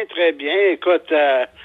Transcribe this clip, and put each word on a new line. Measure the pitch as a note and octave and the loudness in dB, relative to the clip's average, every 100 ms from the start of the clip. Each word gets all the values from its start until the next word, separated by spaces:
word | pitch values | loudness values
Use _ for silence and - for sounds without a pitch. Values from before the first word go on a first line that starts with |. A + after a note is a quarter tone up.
| G#3+ | -2
très | E3 E3+ | -2 -2
bien. | D3 C#3+ F#3 G3+ | 0 -4 0 0
Écoute, | D#3 F3+ E3+ - | 0 0 0 0
euh, | D#3 C#3+ C3 B2 - | 0 2 0 -2 -8